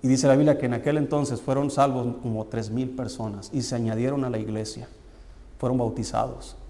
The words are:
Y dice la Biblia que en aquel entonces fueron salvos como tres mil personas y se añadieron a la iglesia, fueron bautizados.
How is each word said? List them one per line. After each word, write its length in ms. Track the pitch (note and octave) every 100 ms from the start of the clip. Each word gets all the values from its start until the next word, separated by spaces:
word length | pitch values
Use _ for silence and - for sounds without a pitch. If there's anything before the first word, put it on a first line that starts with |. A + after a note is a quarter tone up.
Y 60 | C3
dice 200 | B2+ C#3+
la 80 | C3+
Biblia 220 | D3 D3
que 80 | B2+
en 80 |
aquel 240 | A#2+ D3 D3+
entonces 420 | C#3+ D3 C#3+ A#2+
fueron 300 | - C3+ C#3+
salvos 460 | C#3 C#3 B2+ A#2+ A#2
como 220 | B2 A2
tres 260 | A2 A#2 G#2
mil 200 | A2+ B2+
personas 580 | B2+ A#2+ - A2 G2+ G2
y 80 | C#3+
se 120 | A#2
añadieron 480 | A#2+ A2+ A2 B2 C#3
a 40 | B2+
la 100 | A#2
iglesia, 480 | G#2+ G#2+ G#2+ - A#2 - - - - - - -
fueron 200 | B2+ B2+
bautizados. 800 | A#2+ A#2 A2 A2+ B2 A#2+ - -